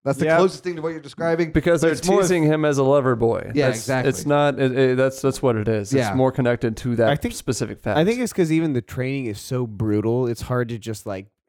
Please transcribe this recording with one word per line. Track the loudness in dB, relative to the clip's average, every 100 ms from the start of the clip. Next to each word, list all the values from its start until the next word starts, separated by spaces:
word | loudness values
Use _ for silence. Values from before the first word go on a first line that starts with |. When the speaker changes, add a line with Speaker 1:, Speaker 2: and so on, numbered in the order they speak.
Speaker 1:
That's | -6 -2
the | 2
Speaker 2:
Yep. | 4
Speaker 1:
closest | 2 0
thing | -10 -6
to |
what | -8
you're | -8
describing. | -14 -6 -2 0 0
Speaker 3:
Because | 0 2 4
Speaker 1:
But | 4
Speaker 3:
they're | 2
Speaker 1:
it's | 2
more | 2
Speaker 3:
teasing | 4 4
him | 4 4 2
as | 2
a |
lover | 4 4 4 2
boy. | 2 0 -4
Speaker 1:
Yeah, | 0 0
Speaker 3:
That's, | 0
Speaker 1:
exactly. | -2 0 0
Speaker 3:
it's | -2 0
not, | 2 2 2
it, | 0 2
it, | 2 4
that's, | 0 0
that's | -2 0
what | 0 0
it | 0
is. | -2 0
Speaker 1:
Yeah. | 0 0
Speaker 3:
It's | 2
more | 0
connected | 2 0 0 -2 -4
to | -4 2
that | 2
Speaker 2:
I | 2
think, | -4
Speaker 3:
specific | -8 -6 -4 -4 -6
fact. | -4 0
Speaker 2:
I |
think | 2 0
it's | -4
'cause | -2 0
even | 0 0
the | -2
training | -6 -8 -6 -4 -6
is | -8
so | -8 -6 -6
brutal, | -4 -2 0 0 0 -2
it's | -4
hard | -4 -2 -2
to | -6
just, | -10 -10 -8
like, | -10 -12 _